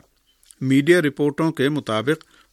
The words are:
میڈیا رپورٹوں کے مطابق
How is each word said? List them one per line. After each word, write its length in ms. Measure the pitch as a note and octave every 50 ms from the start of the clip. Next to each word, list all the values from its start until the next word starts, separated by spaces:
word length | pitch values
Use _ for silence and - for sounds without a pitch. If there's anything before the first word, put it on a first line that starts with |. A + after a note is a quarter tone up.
| - _ _ _ _ _ _ _ _ _ _ _
میڈیا 400 | C3 C3 C3+ C#3 C#3+ D#3+ F3 F3+
رپورٹوں 500 | D#3 C#3+ C3+ - D3 D3 C#3+ - D#3+ D#3+
کے 180 | D3+ - B2+ C#3+
مطابق 560 | D3+ C#3+ A2+ - A2 G#2+ G#2+ C#3 D#3 D#3 _ _ _ _ _ _